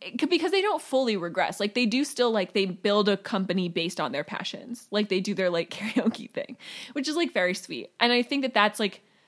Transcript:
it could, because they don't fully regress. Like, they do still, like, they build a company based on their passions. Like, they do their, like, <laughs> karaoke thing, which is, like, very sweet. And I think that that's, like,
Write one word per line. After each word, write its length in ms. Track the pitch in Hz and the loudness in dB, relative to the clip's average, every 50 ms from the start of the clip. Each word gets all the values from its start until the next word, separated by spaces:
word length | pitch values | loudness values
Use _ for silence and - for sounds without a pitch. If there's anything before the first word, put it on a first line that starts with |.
it 180 | - 185 165 247 | -14 -10 -6 -2
could, 120 | - 294 | 0 2
because 200 | 370 320 277 349 339 | 2 2 2 2 2
they 80 | 392 370 | 2 2
don't 200 | 415 415 320 - | 2 2 0 -2
fully 340 | - - 262 269 240 214 | 0 2 2 4 4 2
regress. 420 | 196 170 170 165 185 175 - 185 - | 0 -2 -2 0 0 0 0 0 -2
Like, 140 | 202 208 - | -2 -2 2
they 120 | 247 247 | 2 2
do 180 | 220 196 254 294 | 2 2 2 0
still, 260 | - - - 240 240 | 0 0 2 2 2
like, 220 | 226 214 185 180 - | 2 2 0 0 2
they 140 | 220 196 | 0 0
build 420 | 190 180 - - 208 202 208 208 202 | 0 0 -2 0 2 4 4 4 4
a 80 | 202 | 2
company 520 | 196 - - - 196 190 185 180 190 185 175 | 2 0 -2 -2 -2 0 0 0 0 0 0
based 320 | 170 180 165 170 - - | 0 -2 -2 -2 -2 -4
on 120 | 156 135 123 | -4 -4 -2
their 120 | 139 151 | -4 -6
passions. 640 | - - - - - - - - - 233 - - - | -6 -8 -8 -8 -8 -10 -10 -12 -12 -14 -14 -10 -4
Like, 180 | - 208 208 208 | -2 0 0 2
they 120 | 185 185 | 0 0
do 140 | 185 202 202 | 0 0 -2
their, 160 | - 190 180 | 0 0 2
like, 200 | 175 170 170 - | 2 0 -2 -4
<laughs> 40 | - | -6
karaoke 560 | - 202 220 214 247 214 220 233 - - - | -8 -8 -4 -2 0 2 2 0 -2 -4 -10
thing, 260 | - - - - - - - - - - - - - | -8 -8 -8 -8 -10 -16 -16 -16 -16 -14 -14 -10 -6
which 160 | 294 269 302 | -6 -4 -2
is, 80 | 302 | -2
like, 160 | 330 349 339 - | -2 -2 0 0
very 220 | 214 185 180 180 | 2 2 2 0
sweet. 360 | 180 - - - 123 107 - _ - | -2 -6 -10 -10 -10 -10 -10 _ 0
And 140 | 226 240 240 | 2 4 4
I 100 | 240 247 | 4 2
think 200 | 240 285 277 262 | 2 0 -2 -2
that 120 | 254 254 | 0 4
that's, 240 | 214 202 214 208 - | 4 4 4 2 0
like, 220 | 220 202 - - _ _ _ _ _ | -2 -4 -4 -6 _ _ _ _ _